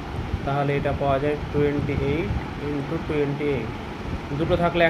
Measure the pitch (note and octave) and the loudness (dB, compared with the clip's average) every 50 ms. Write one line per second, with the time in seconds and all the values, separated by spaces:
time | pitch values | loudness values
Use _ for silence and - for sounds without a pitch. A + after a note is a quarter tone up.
0 | - - - - - - - - - C#3 C#3 C#3+ C#3+ C#3+ C#3+ C#3+ C3+ C#3+ C#3+ - | -6 -6 -6 -6 -4 -4 -4 -2 -2 0 0 2 2 2 2 2 2 0 0 2
1 | C#3+ C#3 C3+ C3+ C#3+ D3 D3 D3 - - - D3 D3 C#3+ C#3+ D3 C#3+ C#3+ C#3 C3 | 2 2 2 2 2 0 0 0 -2 -2 2 2 2 2 2 0 0 0 0 0
2 | C3+ C#3 C#3+ D#3+ F3 - - - - - - - C#3 D3 D3 C#3+ C#3 - E3 D#3+ | 0 0 0 0 0 -2 -2 -2 -4 -6 -6 -6 -4 -4 -4 -4 -4 -4 -4 -4
3 | - - D#3+ D3 C#3+ C#3 C#3+ C#3+ D3+ D3 C#3 B2 A2 A2 A2 - - - - - | -2 0 0 0 2 0 0 0 0 0 0 0 -2 -4 -6 -8 -8 -8 -8 -8
4 | - - - - - - C#3+ C#3+ E3 D3 F3+ E3+ E3+ F3 E3 F3 E3+ | -6 -6 -6 -6 -6 -4 -2 -2 2 2 4 4 4 4 4 4 4